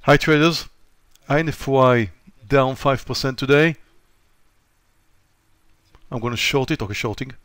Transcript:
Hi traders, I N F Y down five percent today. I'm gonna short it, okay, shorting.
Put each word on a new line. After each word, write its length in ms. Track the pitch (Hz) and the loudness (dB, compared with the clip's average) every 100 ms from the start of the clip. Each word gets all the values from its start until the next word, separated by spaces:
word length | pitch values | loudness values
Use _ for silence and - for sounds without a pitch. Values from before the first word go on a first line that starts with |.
| - | 4
Hi 80 | 143 | 2
traders, 540 | - 156 160 160 - _ _ _ _ _ - | 4 2 2 0 -10 _ _ _ _ _ -4
I 120 | 143 | -2
N 100 | 160 | -2
F 180 | - - | -6 -2
Y 440 | 135 127 123 104 - - _ 104 | 4 4 4 0 -8 -20 _ 0
down 300 | 139 131 131 | 0 0 -2
five 280 | 143 135 - | -2 -2 -4
percent 320 | 127 135 127 | -6 -6 -6
today. 380 | 135 143 160 151 - _ _ _ _ _ _ _ _ _ _ _ _ _ _ _ _ _ _ _ _ _ - | 2 4 4 0 -14 _ _ _ _ _ _ _ _ _ _ _ _ _ _ _ _ _ _ _ _ _ -12
I'm 120 | 127 | -8
gonna 160 | 117 117 | -6 -4
short 340 | - 143 127 | -2 -2 -2
it, 100 | 156 | -4
okay, 120 | 101 | -6
shorting. 400 | 104 117 104 135 120 | -6 -6 -8 -12 -14